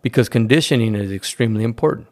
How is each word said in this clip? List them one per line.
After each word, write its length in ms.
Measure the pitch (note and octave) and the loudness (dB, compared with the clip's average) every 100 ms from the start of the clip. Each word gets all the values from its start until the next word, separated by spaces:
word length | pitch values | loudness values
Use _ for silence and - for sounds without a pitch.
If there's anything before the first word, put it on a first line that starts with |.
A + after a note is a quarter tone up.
Because 260 | - - A#2 | 0 0 2
conditioning 680 | B2 A2 D3+ D#3 C3 A2+ | 2 4 4 4 0 0
is 180 | G#2 G2+ | -2 -4
extremely 500 | G2 - - A#2 G#2+ | -6 -10 -4 -2 0
important. 440 | A2+ A#2 D#3 D#3 - | -4 0 -2 -2 -12